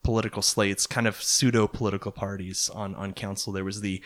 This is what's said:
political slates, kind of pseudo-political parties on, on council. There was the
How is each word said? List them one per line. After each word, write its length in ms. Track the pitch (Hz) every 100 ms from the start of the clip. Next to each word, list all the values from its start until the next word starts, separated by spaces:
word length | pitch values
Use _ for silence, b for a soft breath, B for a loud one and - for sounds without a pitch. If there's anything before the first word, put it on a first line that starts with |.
political 360 | - 113 110 -
slates, 460 | - - 101 98 -
kind 200 | 123 117
of 140 | 101
pseudo-political 880 | - - 131 117 107 - 110 98 104
parties 580 | - 98 98 92 95 -
on, 220 | - 101
on 180 | 98 98
council. 400 | 92 104 95 -
There 120 | 95
was 180 | 95 101
the 180 | 101 92